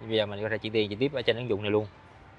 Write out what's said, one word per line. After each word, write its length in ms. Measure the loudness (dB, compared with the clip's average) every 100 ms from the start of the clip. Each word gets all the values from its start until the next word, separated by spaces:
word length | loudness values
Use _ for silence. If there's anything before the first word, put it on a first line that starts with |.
Bây 160 | -2 0
giờ 80 | 0
mình 160 | -2
có 80 | -4
thể 80 | -2
chuyển 160 | 0
tiền 160 | 0 0
trực 100 | 0
tiếp 140 | -2
ở 80 | 0
trên 140 | 0 0
ứng 140 | -2
dụng 120 | -2
này 100 | 2
luôn, 160 | 2 0 -8 -20 -20 -20